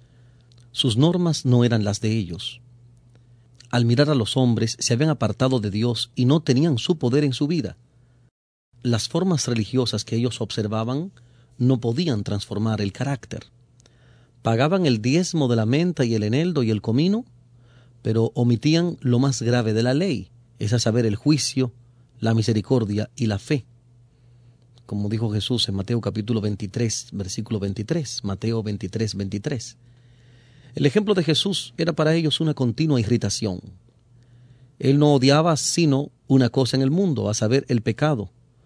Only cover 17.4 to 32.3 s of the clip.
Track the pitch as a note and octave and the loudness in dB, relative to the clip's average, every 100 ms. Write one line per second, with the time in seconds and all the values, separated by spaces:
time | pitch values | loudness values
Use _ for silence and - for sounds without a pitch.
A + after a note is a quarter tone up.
17.4 | _ - - - _ - - A2+ A2+ - | _ -20 -20 -20 _ -8 -2 0 0 2
18.4 | A#2+ A#2 D3+ E3 F3 D#3+ B2+ A#2+ C#3 B2+ | 2 2 2 2 0 -2 0 2 2 0
19.4 | A#2 B2 A2 G#2+ A#2+ C3+ F#3+ A#2 F2+ - | 0 0 0 0 0 0 0 -4 -8 -18
20.4 | _ - A2 A#2 A2+ A2+ A2+ G#2 D3 D3+ | _ -8 -2 0 2 2 0 0 2 2
21.4 | - C3 B2+ - _ _ _ - A2+ A2+ | 0 -2 -4 -4 _ _ _ -4 0 2
22.4 | G#2+ G#2+ - C3 G#2 G#2 G#2+ - A2+ G2+ | 2 0 2 0 0 -2 -4 -4 -2 -2
23.4 | - D3 - _ _ _ _ _ _ - | -2 -4 -4 _ _ _ _ _ _ -20
24.4 | - _ _ _ - G#2 G#2 A2 A2+ G#2 | -20 _ _ _ -10 -6 -4 -2 -2 -2
25.4 | - B2 - G2 F#2+ A#2+ G2+ G#2 G#2 A2+ | -2 -2 -2 -4 -2 -2 -2 -4 -2 -2
26.4 | G#2 G#2 G2 A#2 A#2 - - G2+ F#2+ - | -2 -4 -6 -4 -4 -4 -10 -10 -8 -8
27.4 | G#2+ A2 G2 G2 G#2+ E3 C#3 - G2+ F#2+ | -6 -4 -4 -6 -4 -4 -4 -8 -8 -6
28.4 | A2 A2+ G#2+ G#2 F#2 A2 A2 F#2+ G2 G2+ | -4 -4 -4 -6 -6 -4 -4 -4 -6 -6
29.4 | D3+ C3 - - _ - _ _ _ - | -6 -8 -10 -18 _ -20 _ _ _ -20
30.4 | _ - - - C#3+ G#3 G#3 F#3+ D#3+ D#3 | _ -20 -12 0 2 2 2 2 2 0
31.4 | G3 F#3 - - E3 D#3 D#3 E3 D#3 | 0 -4 -8 -6 -4 0 2 2 0